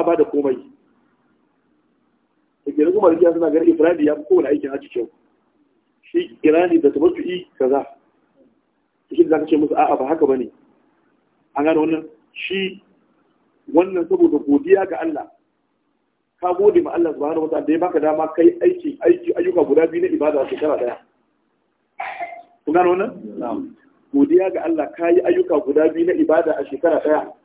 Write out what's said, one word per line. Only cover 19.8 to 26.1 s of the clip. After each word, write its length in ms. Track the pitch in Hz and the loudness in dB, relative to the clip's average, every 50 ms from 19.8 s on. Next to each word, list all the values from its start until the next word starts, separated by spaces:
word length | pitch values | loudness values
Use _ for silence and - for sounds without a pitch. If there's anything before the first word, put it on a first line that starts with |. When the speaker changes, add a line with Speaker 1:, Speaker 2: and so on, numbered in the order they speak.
| 165 | 2
Speaker 1:
biyu 160 | 160 165 175 | 2 -2 -2
na 60 | 180 156 | -4 -2
ibada 320 | 160 135 147 151 147 139 | -2 0 0 0 0 0
a 60 | 131 131 | -2 -4
shekara 280 | 131 135 151 151 135 - | -6 -4 -4 -2 -2 -2
daya. 200 | 123 120 113 - _ _ _ _ _ _ _ _ _ _ _ _ _ _ _ _ _ _ _ - - - - - - - - - - _ _ _ - | -4 -6 -8 -10 _ _ _ _ _ _ _ _ _ _ _ _ _ _ _ _ _ _ _ -14 -12 -12 -12 -12 -14 -14 -14 -18 -20 _ _ _ -6
Kun 100 | 147 160 | -2 0
gane 140 | 180 180 180 | 2 2 2
wannan? 500 | 180 190 208 262 - - - - - 135 | 0 0 -2 -6 -8 -12 -16 -16 -12 -10
Speaker 2:
Na'am. 380 | 120 117 - - 135 - - _ _ _ _ _ _ _ - | -10 -8 -8 -10 -10 -12 -16 _ _ _ _ _ _ _ 0
Speaker 1:
Godiya 360 | 139 139 - 165 185 381 - | 2 2 4 4 2 2 0
ga 120 | - - - | -4 -6 -4
Allah, 260 | - - - - - - | -4 -2 -4 -4 -6 -6
ka 120 | 165 170 170 | -4 0 2
yi 120 | 175 - | 2 2
ayyuka 380 | - - 175 185 175 - 156 143 - | 2 0 0 0 0 0 0 -2 0
guda 240 | 139 143 151 160 160 156 | 0 0 0 0 0 -2
biyu 120 | 165 170 | -2 -2
na 60 | 180 | -2